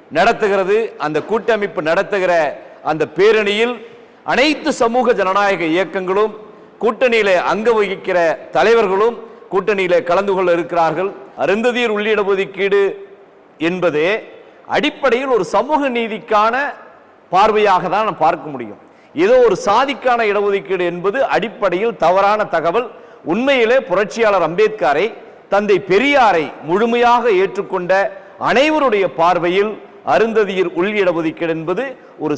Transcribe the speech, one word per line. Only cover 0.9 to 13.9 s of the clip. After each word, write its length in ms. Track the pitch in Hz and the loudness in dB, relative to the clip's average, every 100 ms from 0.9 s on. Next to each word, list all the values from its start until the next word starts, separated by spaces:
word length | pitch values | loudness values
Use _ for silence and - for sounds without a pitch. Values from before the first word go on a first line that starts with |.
| - | -6
அந்த 140 | 151 151 151 | -4 -4 -2
கூட்டமைப்பு 520 | 220 233 214 202 180 156 | -4 0 -2 -2 -4 -2
நடத்துகிற 440 | 175 196 202 185 170 143 - - - 139 | -2 0 -2 2 2 0 -4 -16 -10 -6
அந்த 140 | 156 147 170 | -2 -4 2
பேரணியில் 560 | 208 220 202 208 240 233 - - - - - | 4 4 0 0 -2 -4 -12 -20 -20 -14 -2
அனைத்து 380 | 190 302 294 302 240 | 2 2 0 -4 0
சமூக 320 | 233 247 240 202 | 0 2 0 2
ஜனநாயக 440 | 185 196 202 185 165 | 2 2 2 0 0
இயக்கங்களும், 580 | 170 196 190 180 196 214 208 - - - - | 0 -2 -4 -2 0 0 -4 -20 -20 -20 -4
கூட்டணியிலே 540 | 226 214 254 233 202 180 127 | -4 0 0 2 2 2 0
அங்க 180 | 190 226 220 | 0 0 0
வகிக்கிற 420 | 196 190 190 180 165 - - 156 | 0 -4 -2 0 0 -2 -4 0
தலைவர்களும் 600 | 196 233 202 190 226 226 - - - | 4 4 2 2 0 -2 -16 -20 -4
கூட்டணியிலே 460 | 185 185 196 180 175 - | -4 0 -2 2 2 2
கலந்து 240 | 180 202 | 0 0
கொள்ள 160 | 185 180 170 | 0 2 0
இருக்கிறார்கள். 540 | 165 170 165 156 196 - - - | 0 0 0 0 -6 -8 -16 -4
அருந்ததியர் 520 | 143 208 247 240 233 208 | -2 0 0 0 -2 -2
உள் 120 | 214 | 0
இடஒதுக்கீடு 720 | 214 196 190 190 180 196 202 196 - - - - - _ - 160 | 0 0 -2 -2 -2 0 2 0 -4 -16 -20 -20 -20 _ -4 -4
என்பதே 420 | 185 175 | 0 0